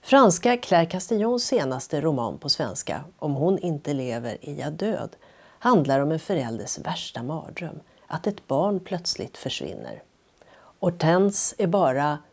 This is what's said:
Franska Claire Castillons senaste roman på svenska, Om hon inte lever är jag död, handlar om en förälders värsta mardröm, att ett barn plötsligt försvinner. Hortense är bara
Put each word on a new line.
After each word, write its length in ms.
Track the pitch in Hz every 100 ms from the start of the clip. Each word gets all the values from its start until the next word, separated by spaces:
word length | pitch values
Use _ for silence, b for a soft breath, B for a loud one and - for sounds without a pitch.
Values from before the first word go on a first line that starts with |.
Franska 540 | - 269 240 165 240 240
Claire 300 | - 175 165
Castillons 600 | 185 185 220 220 247 -
senaste 540 | 247 139 131 - 151
roman 380 | 156 143 - 135
på 100 | 143
svenska, 560 | - 123 92 - 73 - -
Om 160 | 156
hon 240 | 139 160 196
inte 340 | 175 151 147
lever 460 | 143 127 117 120 -
är 140 | -
jag 180 | 147 139
död, 440 | 156 190 208 - - b b b b
handlar 420 | 240 240 135 135
om 120 | 143
en 80 | 160
förälders 580 | - 185 120 113 104 -
värsta 440 | - - - -
mardröm, 580 | 123 156 151 - 165 156 - b b
att 200 | 170 208
ett 200 | 208 _
barn 340 | 135 190 196
plötsligt 560 | 180 180 175 - - -
försvinner. 680 | - - - - 58 - - _ _ b b b b b
Hortense 760 | 185 175 160 180 196 202 - -
är 80 | 190
bara 520 | 196 165 131 147 147 -